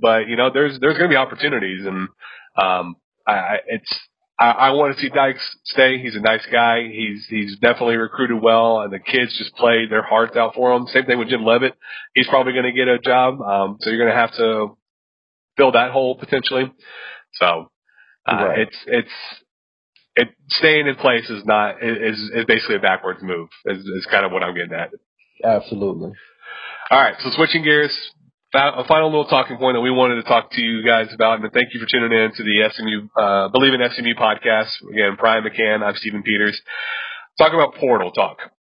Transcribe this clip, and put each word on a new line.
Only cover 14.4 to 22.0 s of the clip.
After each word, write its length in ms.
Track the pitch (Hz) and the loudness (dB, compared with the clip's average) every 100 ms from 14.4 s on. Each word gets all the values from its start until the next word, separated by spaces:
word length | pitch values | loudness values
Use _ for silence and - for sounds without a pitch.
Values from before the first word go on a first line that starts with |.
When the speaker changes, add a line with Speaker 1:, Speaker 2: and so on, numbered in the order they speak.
| 113 110 104 - _ _ _ _ _ _ _ - | 0 0 -4 -8 _ _ _ _ _ _ _ 2
Speaker 1:
fill 160 | 135 | 4
that 180 | 120 123 | 4 2
hole 240 | 131 127 131 | 0 0 -2
potentially. 540 | - 135 123 131 131 _ - - - - _ | -4 -4 -2 -2 -4 _ -20 -20 -18 -20 _
So, 380 | - 90 85 82 _ _ _ _ _ 85 | -2 0 0 -4 _ _ _ _ _ -4
uh, 60 | 87 | 0
Speaker 2:
Right. 220 | 90 85 | 0 0
Speaker 1:
it's, 160 | 110 - - | -2 -6 -4
it's, 240 | 120 113 - - - _ _ _ _ _ _ _ | -2 -4 -12 -16 -18 _ _ _ _ _ _ _
it, 140 | - 120 _ - | -2 -2 _ -8
staying 360 | - 160 151 143 | 0 2 2 0
in 80 | |
place 340 | 131 135 117 113 | 0 0 0 -2
is 120 | 107 | -8
not, 380 | 104 107 104 98 | 0 2 0 -4
is, 340 | 117 110 | -6 -4